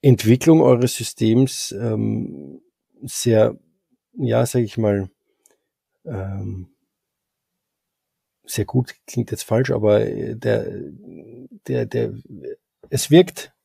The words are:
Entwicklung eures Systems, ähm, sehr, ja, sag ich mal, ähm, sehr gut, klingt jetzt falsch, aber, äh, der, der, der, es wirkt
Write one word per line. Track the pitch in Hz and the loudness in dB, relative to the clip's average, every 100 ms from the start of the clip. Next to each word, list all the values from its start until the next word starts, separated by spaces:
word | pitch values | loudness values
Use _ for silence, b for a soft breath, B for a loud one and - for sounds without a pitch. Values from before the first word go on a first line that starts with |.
Entwicklung | 139 120 110 127 160 160 | 6 4 4 4 6 6
eures | 127 123 123 - | 6 4 2 -2
Systems, | 117 - 110 113 131 - - | -10 -2 2 4 2 -2 -10
ähm, | 196 113 110 110 110 101 135 139 - _ _ _ _ | -6 -4 -2 -2 -4 -6 -12 -18 -20 _ _ _ _
sehr, | 127 - 123 110 113 107 _ _ _ _ _ | -14 -4 2 4 2 0 _ _ _ _ _
ja, | 254 127 117 123 | -6 -2 0 0
sag | 127 | 0
ich | 110 - | -2 -2
mal, | 110 101 95 _ _ _ _ _ _ _ _ _ - | 0 0 -4 _ _ _ _ _ _ _ _ _ -12
ähm, | 110 95 98 101 95 90 _ _ _ _ _ _ _ _ _ _ _ _ _ _ _ _ _ - | -10 -8 -8 -10 -10 -14 _ _ _ _ _ _ _ _ _ _ _ _ _ _ _ _ _ -10
sehr | - 101 | -6 -2
gut, | 127 123 - - | -2 -4 -12 -10
klingt | - 113 | -8 -6
jetzt | 107 | -8
falsch, | - 113 127 | -2 -2 0
aber, | 120 104 104 110 | 0 2 2 0
äh, | - 117 110 | -6 -8 -6
der, | 123 110 - - 73 - - 78 107 117 - 214 - | -2 -2 -4 -10 -14 -18 -20 -20 -20 -20 -20 -20 -8
der, | 127 110 | -6 -4
der, | 120 113 110 - 98 - - _ _ - | -4 -6 -8 -18 -18 -16 -18 _ _ -8
es | 131 - | -6 4
wirkt | 156 185 - - _ | 6 6 -2 -20 _